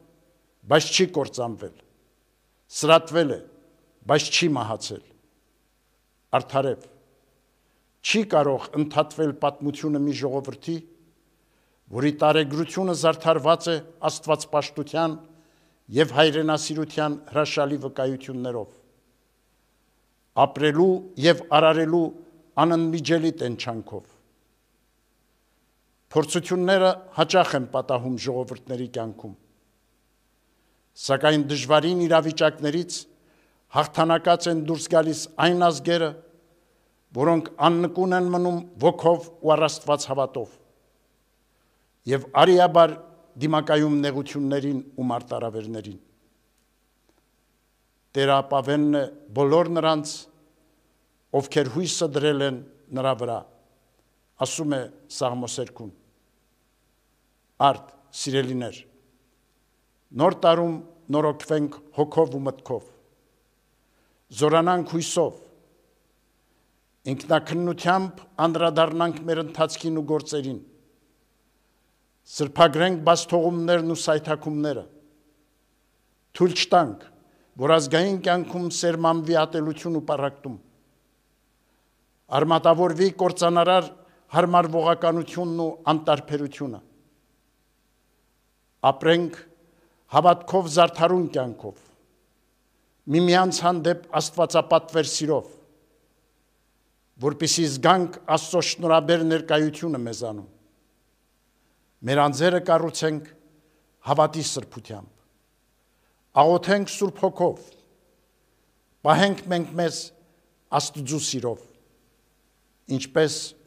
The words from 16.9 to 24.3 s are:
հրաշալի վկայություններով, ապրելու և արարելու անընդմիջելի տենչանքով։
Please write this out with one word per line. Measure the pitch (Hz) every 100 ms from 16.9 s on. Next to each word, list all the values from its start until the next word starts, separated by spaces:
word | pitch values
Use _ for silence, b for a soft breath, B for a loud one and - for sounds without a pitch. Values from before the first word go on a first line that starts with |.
| - 151 147 -
հրաշալի | 147 151 - 143 143
վկայություններով, | 131 127 131 131 131 127 123 120 98 - _ _ _ _ _ _ _ _ _ _ _ _ _ _ _ -
ապրելու | 135 135 151 147 190 185 - -
և | 151 170 -
արարելու | 151 160 160 160 170 160 - - _ _ -
անընդմիջելի | 160 165 165 165 135 165 160
տենչանքով։ | - 123 113 - 113 101 101 - _ _